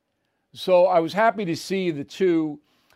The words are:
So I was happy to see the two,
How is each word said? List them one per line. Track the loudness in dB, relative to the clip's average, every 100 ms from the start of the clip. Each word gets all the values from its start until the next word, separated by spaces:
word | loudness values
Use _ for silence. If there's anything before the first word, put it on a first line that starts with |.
| _ _ _ _ _
So | -10 2 4 4
I | 2
was | 0
happy | 0 0 0
to | -4
see | -6 -4 -4 -2
the | -4
two, | -8 -2 0 0 -2 -8 _ _ _